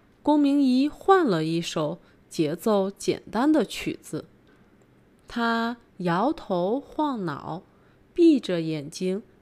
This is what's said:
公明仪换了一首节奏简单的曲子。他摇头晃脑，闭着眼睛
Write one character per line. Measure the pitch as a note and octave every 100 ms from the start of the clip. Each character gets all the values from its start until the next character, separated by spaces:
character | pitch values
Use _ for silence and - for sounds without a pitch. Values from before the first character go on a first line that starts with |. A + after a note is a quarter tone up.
| _ _
公 | - D4+
明 | C#4+ C#4+
仪 | C4+ B3+ D4
换 | - - F#4+ D4+
了 | E3 D#3
一 | E3
首 | F3 F3 D3+ F3 _ _ _
节 | - D3+
奏 | E3+ A#3 G#3 F#3+
简 | - - - -
单 | G#3 C#4+
的 | D#4
曲 | G3 - - -
子。 | - D#3+ - _ _ _ _ _ _ _ _ _ -
他 | A#3+ A#3 A3+ A#3 A#3+ _ -
摇 | F3+ E3 C4
头 | E4 - F3+ F3+ B3+
晃 | C#4 - D4+ B3 F3
脑， | C3+ - D#3+ - _ _ _ _
闭 | - E4 C#4
着 | - F3
眼 | D#3+ D#3 C#3+
睛 | - F#3 F#3+ - _